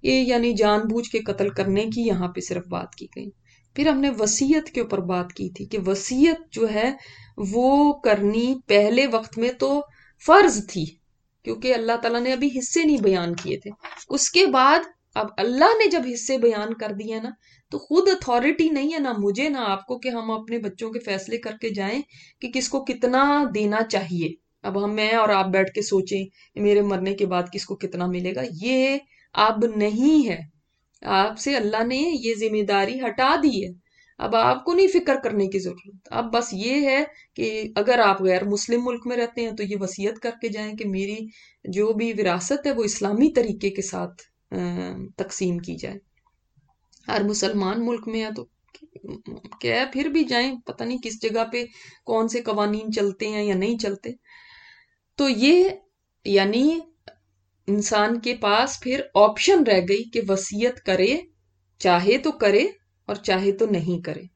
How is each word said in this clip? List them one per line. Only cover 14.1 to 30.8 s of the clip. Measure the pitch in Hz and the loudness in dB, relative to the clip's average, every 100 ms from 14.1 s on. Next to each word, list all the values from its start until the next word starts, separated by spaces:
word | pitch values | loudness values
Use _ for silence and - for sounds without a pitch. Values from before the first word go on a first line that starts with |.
उसके | 277 - 349 370 | -2 0 4 4
बाद | 262 262 320 339 _ _ - | 6 6 6 2 _ _ -8
अब | 208 - | -8 -4
अल्लाह | 208 254 339 | -2 4 4
ने | 440 427 | 6 4
जब | 330 254 | 2 -2
हिस्से | 240 226 262 | -6 -4 2
बयान | 233 214 214 | 2 2 -4
कर | 226 214 | -6 -8
दिए | 202 214 220 | -8 -8 -8
ना, | 226 254 _ _ _ | -8 -14 _ _ _
तो | 294 | -12
खुद | - 311 381 | 0 2 4
authority | 359 - 240 262 302 320 | 2 0 0 2 2 0
नहीं | 294 277 | 0 -2
है | 320 | -2
ना | 277 | -4
मुझे | 220 202 202 294 | -2 -2 0 -2
ना | 277 | -2
आपको | 220 190 - 247 | -2 -4 -6 -8
कि | 254 | -6
हम | 233 220 | -6 -6
अपने | 214 220 233 | -8 -6 -6
बच्चों | 214 185 226 | -8 -8 -10
के | 226 | -8
फैसले | - 190 190 226 | -6 -8 -6 -8
करके | 226 220 226 | -8 -8 -8
जाएं | 202 196 240 294 - - _ | -6 -4 -6 -8 -16 -20 _
कि | 247 | -8
किसको | 254 254 277 | -6 -4 -4
कितना | 269 247 247 254 277 240 277 | -4 -2 0 2 2 2 0
देना | 196 208 208 | 0 0 0
चाहिए। | 220 208 180 175 160 160 _ _ | 0 -2 -2 -4 -4 -6 _ _
अब | 202 196 | -6 -4
हम, | 208 | -2
मैं | 214 214 226 | -2 0 2
और | 214 | 2
आप | 202 185 | 2 2
बैठ | 190 190 | 2 0
के | - | -2
सोचें, | 208 196 190 196 190 _ _ - | -2 0 0 -4 -6 _ _ -2
मेरे | 208 208 | 2 4
मरने | 202 190 190 | 2 0 -2
के | 196 196 | -2 -2
बाद | 180 175 | -2 -4
किसको | 202 - 196 | -8 -10 -8
कितना | 185 180 180 | -8 -4 -4
मिलेगा, | 180 180 180 127 | -4 -4 -6 -6
ये | 160 220 262 262 277 277 _ _ - | -6 -2 2 2 0 -6 _ _ 0
अब | 214 220 233 214 | 2 2 0 2
नहीं | 208 214 269 311 240 | 0 2 4 4 4
है। | 170 151 _ _ _ | -2 -8 _ _ _